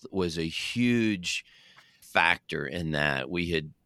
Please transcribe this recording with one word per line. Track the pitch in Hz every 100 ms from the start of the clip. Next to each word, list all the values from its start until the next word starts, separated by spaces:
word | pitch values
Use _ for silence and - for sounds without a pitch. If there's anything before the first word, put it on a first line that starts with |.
| -
was | 95 87 82
a | 82
huge | - - 117 120 120 110 98 87 - - - - - - _
factor | - 95 85 - - 78 69
in | 87 80
that. | 73 73 67 65
We | 87 87
had | 82 78 -